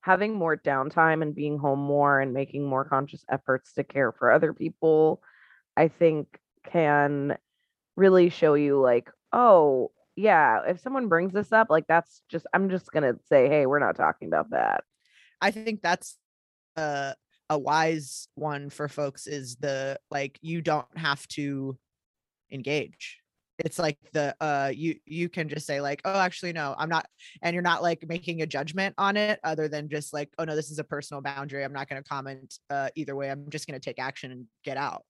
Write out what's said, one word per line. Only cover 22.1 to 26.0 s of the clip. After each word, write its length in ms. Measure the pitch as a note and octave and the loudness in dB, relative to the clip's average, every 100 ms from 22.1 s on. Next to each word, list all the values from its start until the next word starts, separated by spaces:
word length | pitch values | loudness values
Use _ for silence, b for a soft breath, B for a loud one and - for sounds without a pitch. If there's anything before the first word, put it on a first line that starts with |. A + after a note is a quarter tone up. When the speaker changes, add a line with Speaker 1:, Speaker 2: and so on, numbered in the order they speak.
| _ _ _ _ | _ _ _ _
Speaker 2:
engage. 680 | C3+ B2+ D3 G2+ _ - - _ _ _ _ | -12 -4 -4 -4 _ -20 -20 _ _ _ _
It's 200 | E3 - | -8 -2
like 200 | E3 D3 _ | -4 -4 _
the, 220 | D#3 C#3+ - | -4 -4 -4
uh, 300 | D#3 C#3+ C#3 C3+ | -2 -2 -2 -4
you, 220 | D#3+ - _ | -6 -6 _
you 240 | D#3+ F3 | -6 -6
can 200 | F3 D#3 | -6 -8
just 160 | D3 D3+ | -8 -6
say, 140 | C#3+ | -4
like, 200 | C#3+ D3 | -4 -6